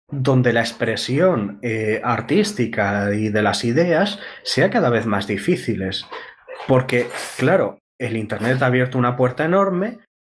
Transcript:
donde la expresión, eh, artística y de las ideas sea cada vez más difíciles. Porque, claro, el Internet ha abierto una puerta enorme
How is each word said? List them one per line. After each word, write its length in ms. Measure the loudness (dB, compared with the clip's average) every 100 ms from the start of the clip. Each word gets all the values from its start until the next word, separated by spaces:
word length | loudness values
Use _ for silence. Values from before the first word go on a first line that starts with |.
| _
donde 420 | -4 2 4 4
la 80 | 2
expresión, 1000 | 0 -2 -4 -2 -2 2 2 2 -2 -6
eh, 380 | -6 -2 -2 0
artística 1080 | 0 -2 0 2 2 0 -2 0 0 0 0
y 140 | 0 0
de 140 | 2
las 220 | 2 0
ideas 540 | 0 2 2 2 0 -4 -14 -14
sea 280 | -4 0 2
cada 200 | 2 2
vez 160 | 2 0
más 200 | -2 -2
difíciles. 800 | -2 0 -2 -2 -4 -4 -6 -10 -16 -16 -20 -18 -8 2
Porque, 380 | 2 2 0 -2 -6 -8 -2
claro, 400 | 2 2 0 -6 _ -8
el 160 | -6 -4
Internet 460 | -4 -2 0 2
ha 40 | 2
abierto 320 | 2 2 0
una 180 | 0 2
puerta 280 | 0 0
enorme 540 | 0 2 2 0 -4 -8 _ _